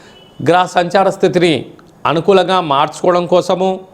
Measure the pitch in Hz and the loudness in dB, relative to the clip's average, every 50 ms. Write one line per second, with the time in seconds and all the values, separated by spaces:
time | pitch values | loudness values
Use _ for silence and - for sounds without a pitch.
0 | - - - - - - - - 131 139 170 180 180 170 - 185 175 175 180 196 | -20 -20 -20 -20 -20 -20 -12 -6 -2 0 2 2 0 0 0 -2 -2 0 0 0
1 | 190 190 180 - - 175 - 180 170 175 151 117 - - - - - - - - | 0 0 0 0 -2 0 0 2 0 2 0 -2 -4 -10 -18 -20 -20 -20 -14 -6
2 | - 127 143 165 160 202 196 190 180 170 185 185 175 151 139 139 151 151 - - | -4 -2 -2 0 0 2 2 2 2 2 0 -2 0 0 0 0 0 -2 -4 -4
3 | - 185 175 180 175 165 180 175 175 - 185 175 190 190 190 185 - - | -2 0 0 0 0 0 0 0 0 0 -2 -2 0 -2 -2 -4 -10 -18